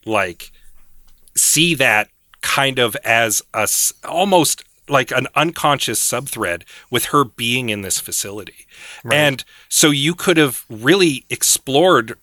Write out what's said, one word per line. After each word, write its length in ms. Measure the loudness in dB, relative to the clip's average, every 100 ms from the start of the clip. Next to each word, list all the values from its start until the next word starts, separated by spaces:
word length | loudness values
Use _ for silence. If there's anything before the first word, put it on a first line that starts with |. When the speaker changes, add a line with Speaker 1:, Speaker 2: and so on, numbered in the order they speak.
Speaker 1:
like, 460 | -4 -2 -2 -6 -18 -20 -20 -20 -20 -20 -20 -20 _ -2
see 380 | 0 2 2 2
that 320 | 2 2 -2 _ _ -12
kind 380 | -4 0 0 0
of 180 | -2 -2
as 380 | 0 2 2 -2 -6
a 60 | -4
s-, 300 | -2 -2 -4 -6
almost 600 | -6 -2 2 4 2 -2 -10 _ -2
like 200 | 0 0
an 160 | -2 -2
unconscious 680 | -2 -2 0 0 0 -2 -4
subthread 600 | -2 -4 -6 -6 -4 -6 -10 -20 -6
with 160 | -6 0
her 160 | 0
being 460 | 0 -4 -4 -2 -2
in 140 | -6
this 180 | -4 -6
facility. 680 | -6 -8 -8 -12 -16 -20 -20 -20 -20 -14
Speaker 2:
Right. 100 | -2 2
Speaker 1:
And 280 | 2 0 -12 -20 -4
so 220 | 2 4
you 240 | 4 0
could 240 | -2 0 4
have 260 | 2 0 -12
really 560 | -4 2 4 4 0 -8
explored 880 | -4 -2 -2 0 2 4 4 0 -10